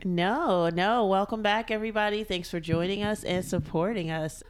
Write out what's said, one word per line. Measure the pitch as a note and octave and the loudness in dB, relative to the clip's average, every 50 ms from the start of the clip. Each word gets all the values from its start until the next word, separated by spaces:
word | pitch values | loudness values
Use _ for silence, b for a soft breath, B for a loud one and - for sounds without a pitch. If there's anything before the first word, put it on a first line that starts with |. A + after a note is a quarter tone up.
| - | -4
No, | F#3 F3 E3+ F3 F#3+ A#3 D4 F4 C4 F#3 F3+ E3+ E3+ | -2 0 2 2 2 2 2 2 2 2 4 2 2
no. | E3 F3 F3+ G#3 A#3 B3 A3 F#3+ | 2 2 2 2 4 4 4 4
Welcome | F#3+ F#3+ G3+ G3+ A#3 A3 | 4 2 2 0 -2 -2
back, | G#3 G3+ G#3 A3 A#3 - | 0 2 2 2 0 -2
everybody. | A3 G#3+ G#3+ A3+ G#3 G#3+ G#3 G#3 G#3 G#3+ G#3+ | -2 -2 -2 -2 0 0 0 0 0 -2 -2
Thanks | - F#3+ F3 E3+ - | -2 -4 -4 -4 -4
for | - E3+ | -6 -6
joining | D#3 E3 E3 E3 E3+ F#3 G3 G3+ | -2 0 0 2 2 0 0 0
us | G#3 G#3 G#3+ G3+ - | 0 -2 -2 -2 -2
and | - F3+ F3+ F#3 | -2 -2 -2 0
supporting | - F3+ F3 D3+ - - D#3+ E3+ G#3 A#3 G3+ E3 D#3+ | 0 -2 -2 -2 0 0 0 0 0 0 -2 -2 -2
us. | D#3+ D#3+ D#3 D#3 - - - - | -2 -2 -4 -4 -6 -10 -2 4